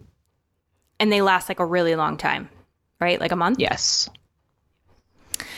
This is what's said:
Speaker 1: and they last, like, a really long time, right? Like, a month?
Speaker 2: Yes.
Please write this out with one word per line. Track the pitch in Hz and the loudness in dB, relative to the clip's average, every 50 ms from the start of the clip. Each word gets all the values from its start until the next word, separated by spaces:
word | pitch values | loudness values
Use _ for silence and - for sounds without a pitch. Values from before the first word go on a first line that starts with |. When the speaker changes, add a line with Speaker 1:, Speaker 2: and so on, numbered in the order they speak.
| - - _ _ _ _ _ _ _ _ _ _ _ _ _ _ _ _ _ _ | -20 -20 _ _ _ _ _ _ _ _ _ _ _ _ _ _ _ _ _ _
Speaker 1:
and | 214 214 208 | 0 2 4
they | 202 | 4
last, | 196 190 185 180 - - | 4 4 4 2 0 -2
like, | 190 - | -4 -4
a | 180 | -2
really | 165 175 180 170 165 165 | 0 2 2 2 2 2
long | 160 156 151 151 | 2 0 -2 -2
time, | 147 - 151 - - - - - - - _ _ _ _ _ _ _ | -2 -2 -2 -2 -2 -4 -10 -16 -20 -20 _ _ _ _ _ _ _
right? | 180 175 175 - | -2 0 0 0
Like, | - 170 180 | 0 -2 0
a | |
month? | 175 170 185 254 262 | 0 0 0 2 0
Speaker 2:
Yes. | 170 - - - - - - - - - - - _ _ _ _ _ _ _ _ _ _ _ _ _ _ _ _ _ _ _ _ _ _ - - - - - | 0 0 0 -2 -2 -2 0 -2 -2 -4 -8 -16 _ _ _ _ _ _ _ _ _ _ _ _ _ _ _ _ _ _ _ _ _ _ -12 -12 -12 -14 -16